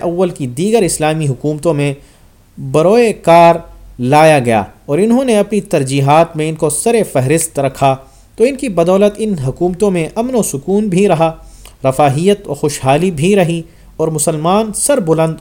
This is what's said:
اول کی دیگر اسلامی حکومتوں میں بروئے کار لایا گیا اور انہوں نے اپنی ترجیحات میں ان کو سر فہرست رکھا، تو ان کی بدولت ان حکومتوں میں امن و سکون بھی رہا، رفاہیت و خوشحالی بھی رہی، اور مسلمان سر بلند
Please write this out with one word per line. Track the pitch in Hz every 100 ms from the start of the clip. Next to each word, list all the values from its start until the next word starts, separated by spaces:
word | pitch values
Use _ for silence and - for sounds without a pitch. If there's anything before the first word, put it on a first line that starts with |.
اول | 180 170 185
کی | 170 131
دیگر | 120 196 226
اسلامی | 170 - 151 160 147
حکومتوں | 123 147 151 170
میں | 147 143 139 - _ _ _ _ - 135
بروئے | 151 170 233 233
کار | - - 170 170 170 - - - -
لایا | 123 151 160 147
گیا | 120 110 95 - -
اور | 151
انہوں | 220 240
نے | 262 208
اپنی | 202 208
ترجیحات | 190 160 131 139 135 151 165 156
میں | 156
ان | 156
کو | 156
سر | - 233 233 -
فہرست | 135 131 160 - -
رکھا، | 135 - 135 131 - - _ -
تو |
ان | 240 269
کی | 269
بدولت | 170 170 190 208 202
ان | 214
حکومتوں | 180 131 - 180 175 208
میں | 180 156 -
امن | 247 254
و |
سکون | 196 135 180 196 214
بھی | 175 202
رہا، | 160 165 160 - - - -
رفاہیت | 135 135 147 135 185 202 -
و |
خوشحالی | 143 151 143 135 147 190
بھی | 156 170 208
رہی، | 165 165 165 - - -
اور | 160
مسلمان | 156 170 151 160 202 220 202
سر | - 277
بلند | 160 160 160 156